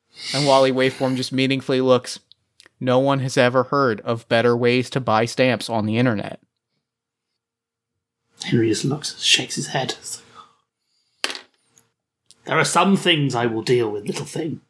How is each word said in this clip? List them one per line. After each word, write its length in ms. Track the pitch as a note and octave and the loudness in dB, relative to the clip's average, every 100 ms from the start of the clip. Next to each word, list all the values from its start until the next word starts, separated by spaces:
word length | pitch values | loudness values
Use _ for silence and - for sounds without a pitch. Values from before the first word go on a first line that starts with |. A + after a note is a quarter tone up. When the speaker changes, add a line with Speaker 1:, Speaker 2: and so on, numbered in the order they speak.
| _ - - | _ -16 -6
Speaker 1:
And 140 | C3+ C#3+ | 0 4
Wally 260 | C3+ C3+ | 6 6
Waveform 440 | C3 C3 - C3 C3 | 2 0 0 -2 -2
just 140 | B2+ | -4
meaningfully 480 | C3 C3 C3+ - C3 | -2 0 -2 -2 0
looks, 380 | C3 B2 - - _ _ _ _ - - | 4 2 2 -14 _ _ _ _ -20 -8
"No 180 | B2+ B2+ | 0 2
one 180 | C#3 C3+ | 2 0
has 180 | C3 C#3 | 0 2
ever 280 | B2 B2+ | 2 2
heard 360 | B2 C#3+ C3 G#2 | 2 2 2 0
of 260 | A#2+ A#2 - | -4 -6 0
better 280 | A#2 A#2+ A#2+ | 2 4 2
ways 320 | A#2+ B2 A#2+ | 2 2 0
to 100 | C3+ | -4
buy 240 | A#2+ A2 A#2+ | 0 0 0
stamps 420 | - B2+ A2 - | 0 2 0 -2
on 160 | A#2 | -4
the 140 | G#2+ A2+ | -2 0
internet." 420 | B2+ G#2 - - _ _ _ _ _ _ _ _ _ _ _ _ _ _ _ _ _ _ _ - | 0 0 -6 -12 _ _ _ _ _ _ _ _ _ _ _ _ _ _ _ _ _ _ _ -14
Speaker 2:
Henry 240 | - A#2+ A2+ | -2 0 0
just 160 | G#2 | 0
looks, 360 | C#3 D3 - - | -4 -6 -8 -6
shakes 360 | - - B2+ - | 0 0 -2 -8
his 120 | C#3 | -6
head. 220 | D3 B2 - | -6 -6 -8
It's 240 | - - - - - _ _ _ _ _ _ _ - | -12 -16 -16 -20 -20 _ _ _ _ _ _ _ -10
like, 100 | - - _ _ _ _ _ _ _ _ _ | -10 -18 _ _ _ _ _ _ _ _ _
"There 140 | - D3 | -4 0
are 60 | |
some 320 | D3+ F3 F#3+ G3 | 2 2 4 2
things 380 | F3+ D#3+ C#3 | 2 0 0
I 120 | A#2+ A#2+ | 0 -2
will 160 | A2 | -2
deal 280 | A#2+ B2 A2+ | 0 0 0
with, 160 | G#2 G2+ | -4 -6
little 180 | F#2+ - | -8 -8
thing. 340 | - D#3+ B2 _ | -8 -6 -8 _